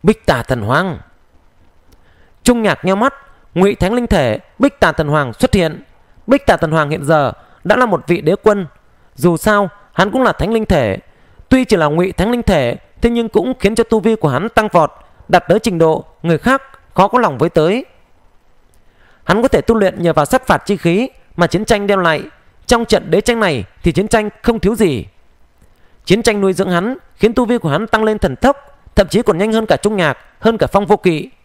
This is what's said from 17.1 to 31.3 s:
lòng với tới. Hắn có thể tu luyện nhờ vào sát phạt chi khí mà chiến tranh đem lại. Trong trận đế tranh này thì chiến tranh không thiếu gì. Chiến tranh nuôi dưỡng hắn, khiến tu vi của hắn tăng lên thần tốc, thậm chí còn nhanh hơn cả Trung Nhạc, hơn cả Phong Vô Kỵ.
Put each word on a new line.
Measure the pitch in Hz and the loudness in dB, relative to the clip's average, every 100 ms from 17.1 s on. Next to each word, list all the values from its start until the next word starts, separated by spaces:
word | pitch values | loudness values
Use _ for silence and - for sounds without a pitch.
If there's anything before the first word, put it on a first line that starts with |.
| 247 | 2
lòng | 214 127 | 0 0
với | 156 | 0
tới. | - 156 233 - _ _ _ _ _ _ _ _ _ _ _ _ _ | 2 2 0 -6 _ _ _ _ _ _ _ _ _ _ _ _ _
Hắn | - 190 | -4 -2
có | 247 | 2
thể | 190 | 0
tu | - | 2
luyện | 220 190 196 | 0 0 0
nhờ | 170 | 0
vào | 156 | 0
sát | 143 262 - | 0 -2 0
phạt | 170 | -2
chi | - 202 | 0 -2
khí | 170 185 262 - _ | 0 -2 -4 -8 _
mà | - 170 | 0 0
chiến | - | 0
tranh | 214 208 202 | 0 0 2
đem | 196 | 2
lại. | 170 160 - _ _ _ | 2 -2 -6 _ _ _
Trong | - 233 | 0 0
trận | 233 - - | 2 -2 0
đế | 170 | -2
tranh | 226 233 | 0 0
này | 196 131 92 _ | -2 -2 -8 _
thì | 170 | -2
chiến | 160 208 | -2 0
tranh | 226 208 - | 0 -2 -2
không | - 226 | -2 0
thiếu | 190 | -2
gì. | 233 196 123 - _ _ _ _ _ _ _ _ _ | 0 0 0 -8 _ _ _ _ _ _ _ _ _
Chiến | - 202 | -2 0
tranh | 233 208 | 2 0
nuôi | 190 | -2
dưỡng | 175 196 | -2 -2
hắn, | 175 208 262 - | -2 -2 -8 -16
khiến | - 220 | -2 0
tu | 233 | 0
vi | 233 240 | -2 -2
của | 160 | -2
hắn | 147 220 | -4 -2
tăng | 220 | -2
lên | 220 214 | 0 0
thần | 175 | -4
tốc, | 127 262 554 - - - | 0 0 0 -8 -20 -4
thậm | - 185 | -2 0
chí | 202 | 0
còn | 233 165 | 0 0
nhanh | 214 | 0
hơn | 220 | -2
cả | 220 143 | 0 0
Trung | 208 | 0
Nhạc, | 208 160 127 - _ | 0 -2 -2 -14 _
hơn | 220 226 | -2 0
cả | - | 0
Phong | 196 | 0
Vô | 196 202 | 2 0
Kỵ. | 185 156 190 | 2 -2 -8